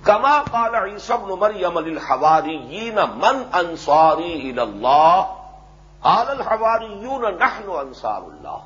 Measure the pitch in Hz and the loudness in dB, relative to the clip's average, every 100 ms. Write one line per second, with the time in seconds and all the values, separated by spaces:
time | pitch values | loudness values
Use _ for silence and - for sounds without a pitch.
0 | 202 208 262 294 285 233 226 233 196 208 | 4 4 4 2 2 -2 0 -2 -4 -8
1 | - 233 196 185 208 208 180 170 160 156 | -4 -4 -4 0 0 0 -2 -2 -4 -8
2 | - 131 151 160 151 156 123 180 233 214 | -2 2 4 4 2 -8 -10 -10 -4 -2
3 | 139 110 208 269 247 180 175 160 - 151 | -2 2 2 2 -2 -2 -2 -6 2 6
4 | 160 156 170 160 131 123 113 101 123 143 | 6 4 -4 -6 -6 -4 -4 -2 2 6
5 | 160 180 - - - - - - - - | 6 4 0 -8 -18 -20 -20 -20 -20 -2
6 | - 190 247 269 - 214 226 226 220 202 | 2 2 2 -4 -2 0 2 0 -4 -12
7 | 240 269 226 175 247 - 202 165 135 123 | -8 -4 -4 0 -2 -2 -8 -8 -8 -8
8 | 110 101 87 76 73 82 | -6 -6 -10 -16 -14 -14